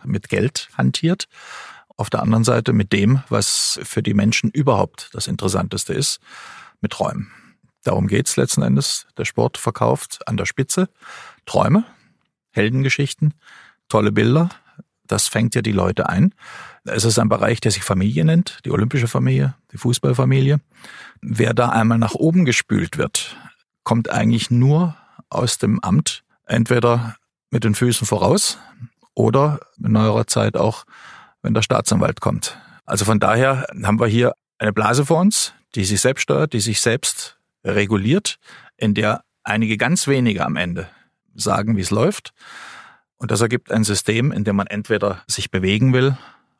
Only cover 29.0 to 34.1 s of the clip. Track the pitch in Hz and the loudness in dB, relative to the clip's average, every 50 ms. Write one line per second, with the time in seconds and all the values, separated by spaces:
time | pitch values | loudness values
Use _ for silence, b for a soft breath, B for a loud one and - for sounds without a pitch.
29 | _ _ _ - 113 113 117 135 143 151 147 - - - _ - - 110 107 107 | _ _ _ 0 2 2 4 4 2 2 0 -4 -8 -14 _ -6 -2 0 2 2
30 | 110 110 107 113 117 - - 113 107 107 - - - 110 - - - B B B | 4 2 2 0 0 0 0 0 0 0 0 0 0 0 -2 -4 -10 B B B
31 | B B B B B B B _ - - 110 113 107 - 127 - - - - - | B B B B B B B _ -4 -2 0 0 0 2 0 0 0 0 0 2
32 | - - - - - 98 - - - - B B B B B B _ - - 101 | 2 0 -2 -2 -4 -4 -2 -2 -6 -10 B B B B B B _ -6 -4 -2
33 | 101 107 113 101 107 101 110 120 131 135 135 131 - - - - 104 - 107 113 | 0 0 2 2 2 2 2 4 2 2 2 0 -4 -8 -8 -4 -2 0 2 2
34 | 120 110 | 2 2